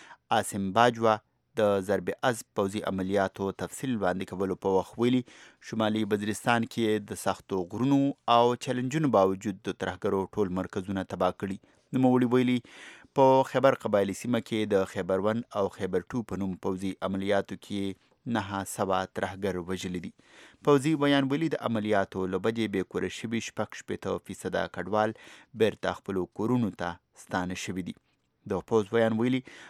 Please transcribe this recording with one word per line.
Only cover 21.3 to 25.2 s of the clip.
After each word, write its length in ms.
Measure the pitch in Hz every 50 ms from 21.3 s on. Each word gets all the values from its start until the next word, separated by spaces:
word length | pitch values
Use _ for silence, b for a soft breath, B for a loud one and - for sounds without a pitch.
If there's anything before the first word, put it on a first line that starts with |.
ویلي، 180 | 139 151 165 160 -
د 40 | - -
عملیاتو 540 | 120 117 110 104 107 104 98 98 - - 95 95
له 120 | 92 95 92 95
وجې 220 | 113 113 117 110 107 98
بې 80 | 98 90 - -
کوره 180 | 95 92 90 -
شوي 240 | - - 113 117 113 -
شپږ 340 | - - - 107 - - -
شپېته 420 | - - 98 - - 98 92 92 - -
فیصده 340 | 98 - - 95 90 - 95 92 -
کډوال 340 | 95 87 92 101 107 107 110 110 B